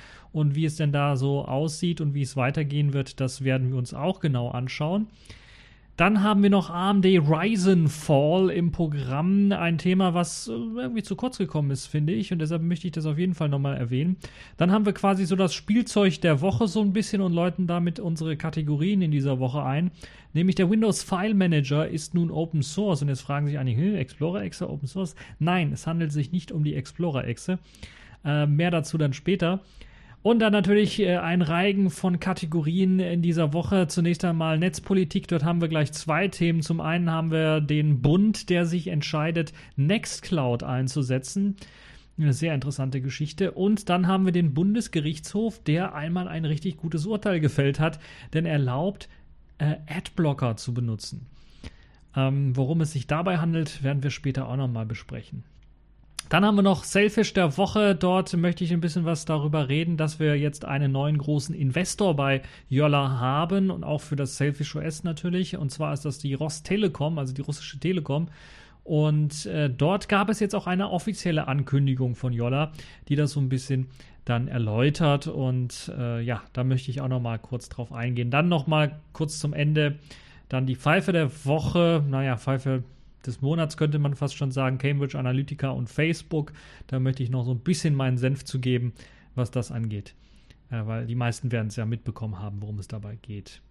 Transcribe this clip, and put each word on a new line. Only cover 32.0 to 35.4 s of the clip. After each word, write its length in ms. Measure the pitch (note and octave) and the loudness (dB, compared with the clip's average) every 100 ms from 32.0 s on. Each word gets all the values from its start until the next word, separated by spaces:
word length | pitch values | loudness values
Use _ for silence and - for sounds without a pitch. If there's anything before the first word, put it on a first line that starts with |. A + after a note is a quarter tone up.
| F#3 F3 | 0 0
Kategorien 800 | - F3+ E3 E3 D3+ F3 F#3+ F#3 | -2 -4 -2 0 0 2 4 4
in 220 | F3+ F3 | 2 2
dieser 320 | E3+ E3 D#3 | 2 2 2
Woche. 360 | D#3 E3 G3 F3+ | 0 2 2 2
Zunächst 360 | - E3+ E3+ | 2 2 2
einmal 340 | F3+ E3 D#3+ D#3 | 0 0 2 2
Netzpolitik, 720 | F3+ - - G3 F#3 G3+ - | 0 -2 0 2 2 -2 -2
dort 160 | E3+ | 0